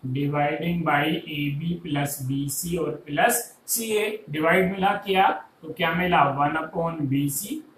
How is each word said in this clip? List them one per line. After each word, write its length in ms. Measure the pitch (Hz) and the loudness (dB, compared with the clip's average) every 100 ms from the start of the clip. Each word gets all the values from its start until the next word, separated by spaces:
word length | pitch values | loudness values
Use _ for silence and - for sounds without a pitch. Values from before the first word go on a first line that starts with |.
dividing 800 | 131 135 143 147 147 156 170 175 | -6 -2 -2 0 0 0 -2 -2
by 200 | 156 143 151 | 0 2 2
एबी 760 | 175 - 151 147 143 170 175 | -2 -4 -4 -4 -2 -4 -4
plus 400 | 160 143 139 - 131 | -4 -2 -2 -4 -4
बीसी 500 | 139 143 - 175 175 | -2 -2 -4 -4 -2
और 140 | 156 - - | -2 -6 -6
प्लस 280 | 147 208 - - - - | 2 2 2 -4 -16 -6
सीए। 380 | 233 226 214 214 - - | -4 0 0 0 -4 -8
डिवाइड 420 | 151 156 180 185 | 0 4 4 4
मिला 220 | 190 190 202 | 2 2 0
किया 300 | 208 190 190 - - _ | 0 4 4 2 -8 _
तो 120 | 156 | -14
क्या 200 | 156 165 | -2 0
मिला, 300 | 170 180 165 139 | 2 4 6 4
वन 260 | 139 147 160 | 4 0 0
upon 440 | 160 170 165 160 143 | -4 -4 -4 -2 0
बीसी 520 | 139 143 - 208 311 - | 0 0 -2 -6 -10 -10